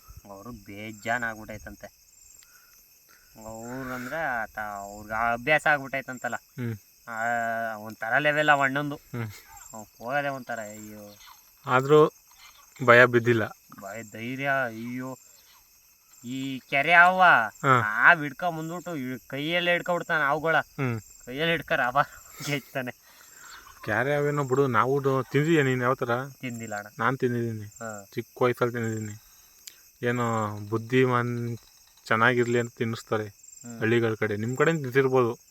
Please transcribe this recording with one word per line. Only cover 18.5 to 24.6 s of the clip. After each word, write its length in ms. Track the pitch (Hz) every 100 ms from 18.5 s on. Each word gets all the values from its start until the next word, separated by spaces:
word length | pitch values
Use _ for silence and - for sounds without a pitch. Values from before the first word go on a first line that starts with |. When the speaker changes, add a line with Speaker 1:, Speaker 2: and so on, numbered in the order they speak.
| 160
Speaker 1:
ಬಂದ್ಬಿಟ್ಟು 380 | 160 175 175 156
ಇಳ್-, 240 | 127 127 -
ಕೈಯಲ್ಲೇ 440 | 135 151 175 175
ಹಿಡ್ಕೊಂಡ್ಬಿಡ್ತಾನೆ 520 | 175 175 175 165 160
ಅವುಗಳ. 320 | 139 151 160 151
Speaker 2:
ಹ್ಮ್. 440 | - - 131 113 - - -
Speaker 1:
ಕೈಯಲ್ಲಿ 260 | 131 165
ಹಿಡ್ಕೊ 240 | 165 - 156
ರವ 260 | 123 135 143 - - - 139
ಗೆಯ್ತಾನೆ. 460 | 143 - 139 127 - _ - - - - - - - -
Speaker 2:
ಕೆರೆ 300 | 107 135 147
ಅವೇನೋ 280 | 147 147
ಬಿಡು, 240 | 139 131